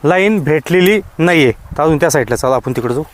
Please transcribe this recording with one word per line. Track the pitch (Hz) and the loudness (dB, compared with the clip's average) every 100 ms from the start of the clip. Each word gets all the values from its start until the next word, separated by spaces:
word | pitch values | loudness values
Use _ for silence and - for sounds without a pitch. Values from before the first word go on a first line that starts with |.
लाईन | 147 185 196 214 | 2 2 2 0
भेटलेली | 143 156 - 180 180 208 - - | 0 -2 0 2 2 0 -4 -2
नाही | 165 170 | 0 2
आहे. | 131 - - - | 2 0 -8 -2
तर | |
अजून | 156 151 | 0 2
त्या | 170 | 0
साईडला | 147 117 120 | 0 -2 -2
चला, | 131 131 | -2 -2
आपण | 135 | -2
तिकडे | 123 117 | -4 -4
जाऊ. | 120 156 | -6 -8